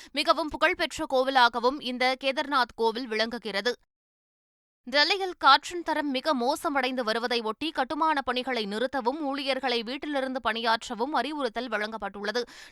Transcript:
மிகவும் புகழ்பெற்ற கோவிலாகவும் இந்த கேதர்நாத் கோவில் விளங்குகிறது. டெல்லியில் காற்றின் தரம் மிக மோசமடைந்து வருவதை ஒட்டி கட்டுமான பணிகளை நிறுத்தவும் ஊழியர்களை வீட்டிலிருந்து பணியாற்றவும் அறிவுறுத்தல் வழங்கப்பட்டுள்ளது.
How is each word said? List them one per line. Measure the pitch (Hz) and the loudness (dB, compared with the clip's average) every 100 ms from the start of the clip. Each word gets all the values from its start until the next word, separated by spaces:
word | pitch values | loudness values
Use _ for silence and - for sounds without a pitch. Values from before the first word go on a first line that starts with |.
| - | -10
மிகவும் | 277 311 302 311 | -2 2 2 0
புகழ்பெற்ற | 302 320 359 330 - 311 | 0 0 2 -4 -4 -2
கோவிலாகவும் | 262 262 277 240 240 233 294 | 0 4 6 6 4 0 0
இந்த | 240 247 254 262 | -6 0 0 0
கேதர்நாத் | 269 269 285 285 240 - | -2 -2 0 0 0 2
கோவில் | 226 220 254 | 0 0 -4
விளங்குகிறது. | 214 226 233 220 196 208 240 _ _ _ _ _ _ _ _ _ _ | -2 -2 -4 -6 -2 -2 -4 _ _ _ _ _ _ _ _ _ _
டெல்லியில் | - 269 302 392 381 349 | -2 2 2 2 -2 2
காற்றின் | 294 285 - 349 | 6 6 4 -8
தரம் | 339 302 294 | -2 -2 0
மிக | 262 294 285 | -2 0 0
மோசமடைந்து | 240 302 - 202 254 262 | 2 0 0 0 0 0
வருவதை | 220 226 240 240 | 0 0 0 0
ஒட்டி | 220 220 311 | -2 -4 -4
கட்டுமான | 302 254 311 320 294 | -2 -2 0 2 2
பணிகளை | 262 247 247 240 208 | 0 -2 -2 -2 -2
நிறுத்தவும் | 208 254 277 226 294 | -2 -2 0 -2 -2
ஊழியர்களை | 285 277 269 262 262 240 | -2 -4 -2 0 0 -2
வீட்டிலிருந்து | 220 262 302 285 262 262 | -2 -6 -4 -2 -2 -2
பணியாற்றவும் | 233 220 233 226 - 220 254 | -2 0 2 0 0 -4 -2
அறிவுறுத்தல் | 302 254 302 254 233 247 | 0 -2 -2 -4 -4 -4
வழங்கப்பட்டுள்ளது. | 214 214 226 202 196 202 214 240 - - | -4 -4 -6 -8 -6 -4 -2 -4 -10 -16